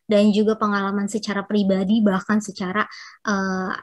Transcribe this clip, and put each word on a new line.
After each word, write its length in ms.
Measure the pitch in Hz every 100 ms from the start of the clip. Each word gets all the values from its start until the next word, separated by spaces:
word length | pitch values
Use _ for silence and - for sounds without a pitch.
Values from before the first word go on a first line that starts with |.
| -
dan 240 | 208 208
juga 240 | 202 214
pengalaman 560 | 214 208 202 196 202 202
secara 320 | 220 214 202
pribadi, 640 | 196 208 196 190 190 226 208
bahkan 320 | 185 - 214
secara, 480 | 208 185 180 196 - - - - -
eh, 460 | 202 190 185 185 -